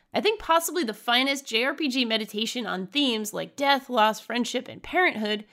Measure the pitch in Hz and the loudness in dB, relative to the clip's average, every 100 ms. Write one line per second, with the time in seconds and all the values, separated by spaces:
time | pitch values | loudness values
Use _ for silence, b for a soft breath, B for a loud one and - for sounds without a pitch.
0 | b - 247 427 - 330 330 320 254 214 | b 0 0 0 2 2 2 -2 -2 -4
1 | - 240 269 269 - 226 254 - 311 254 | 0 2 4 0 -2 0 0 0 -2 0
2 | 240 220 214 208 226 247 208 185 185 294 | 0 0 -2 -4 -4 -4 -4 -4 -4 0
3 | 285 220 208 180 165 - 277 277 262 247 | 0 0 -2 -6 -8 -2 2 2 2 2
4 | 214 214 - 233 233 247 254 110 - 320 | 4 2 -4 -2 -2 -4 -6 -12 -4 2
5 | 359 214 214 208 208 | 2 2 -2 -4 -6